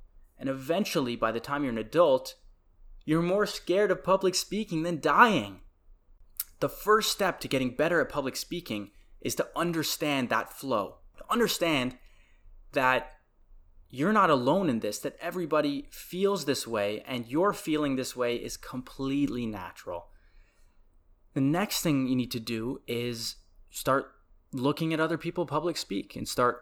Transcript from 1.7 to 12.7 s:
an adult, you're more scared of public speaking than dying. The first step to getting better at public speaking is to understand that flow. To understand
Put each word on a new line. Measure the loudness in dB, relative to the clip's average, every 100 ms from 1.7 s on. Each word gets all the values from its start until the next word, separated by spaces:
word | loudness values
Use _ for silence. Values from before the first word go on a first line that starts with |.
an | -2
adult, | 0 4 6 6 0 -14 -20 -20 _ _ -20 -12 0
you're | 2
more | 2 2 0
scared | -2 0 2 4
of | 2
public | 2 2 4
speaking | 0 -2 -4 -4 -4
than | -2 0
dying. | 4 8 8 6 -2 -10 -20 _ -20 -20 _ -20 -18 -12 -10 -4
The | -4
first | -2 2 2 2
step | 0 0 -2
to | -2
getting | 0 0 0
better | 2 2
at | 0
public | -2 -4 -4
speaking | -6 -8 -6 -6 -8 -16 -20 -8
is | -6 -2
to | -4 -2
understand | -2 0 -2 -2 -2 0 0
that | 0 -2
flow. | -8 -2 0 -2 -8 -20 -14
To | -2
understand | 2 2 2 0 2 0 -6 -20 _ _ _ -20 -20 -6